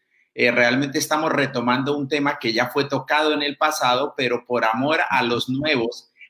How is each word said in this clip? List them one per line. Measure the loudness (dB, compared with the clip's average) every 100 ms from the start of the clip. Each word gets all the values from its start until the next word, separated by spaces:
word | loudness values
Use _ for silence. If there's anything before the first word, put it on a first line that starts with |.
| _ _ _
eh, | 0 2
realmente | 4 2 2 0 -2
estamos | -2 0 0
retomando | 0 0 0 0 0 0 -2
un | -2
tema | -2 -2 -2
que | -2
ya | 0 0
fue | 0 -2
tocado | -2 0 0 2
en | 0
el | -2 0
pasado, | 0 0 0 2 0
pero | -2 -2 -2
por | -2 0
amor | 0 0 0 0 2
a | 0
los | 2 0 -2
nuevos, | -2 0 0 -2 -6 -16 _